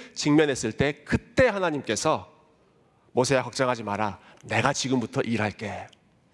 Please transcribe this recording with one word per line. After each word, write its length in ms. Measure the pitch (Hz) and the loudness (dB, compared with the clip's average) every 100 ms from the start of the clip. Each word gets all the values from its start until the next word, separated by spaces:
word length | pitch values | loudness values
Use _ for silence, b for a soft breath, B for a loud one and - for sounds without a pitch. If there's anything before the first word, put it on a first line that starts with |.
| B | B
직면했을 580 | - 151 147 151 127 113 | -4 2 4 4 2 -2
때, 200 | - 139 147 | -2 -2 -2
그때 440 | - - - - 254 | -4 -6 -2 2 2
하나님께서 840 | 202 180 147 113 107 156 131 - _ _ _ _ _ _ _ _ | 2 -2 -2 -2 -2 0 -2 -4 _ _ _ _ _ _ _ _
"모세야, 300 | - 127 131 | 0 2 2
걱정하지 400 | 120 117 127 120 | 0 -2 0 0
마라. 360 | 104 101 107 92 B B | -4 -2 -4 -6 B B
내가 280 | - 107 120 | -6 0 0
지금부터 480 | 143 127 127 110 139 | 0 0 -2 -2 -4
일할게. 680 | 113 113 104 - 104 95 - _ _ _ _ | -2 -2 -2 -4 -10 -10 -14 _ _ _ _